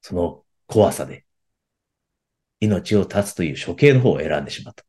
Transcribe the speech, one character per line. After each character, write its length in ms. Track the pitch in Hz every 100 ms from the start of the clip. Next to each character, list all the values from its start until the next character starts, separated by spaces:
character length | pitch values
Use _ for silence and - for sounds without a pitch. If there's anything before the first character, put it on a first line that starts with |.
そ 140 | -
の 300 | 92 87 - _ _ _
怖 260 | 113 101
さ 140 | - 67
で、 180 | - _ _ _ _ _ _ _ _ _ _ _ _ _ _
命 360 | 107 95 - 107
を 80 |
絶 280 | 92 101 101
つ 20 |
と 100 | -
い 80 | 82
う 140 | 69 -
処 80 |
刑 200 | 87 147
の 60 | 131
方 120 | 120
を 80 | 71
選 220 | 76 73
ん 20 |
で 60 | 69
し 140 | -
ま 80 | -
っ 20 |
た。 100 | -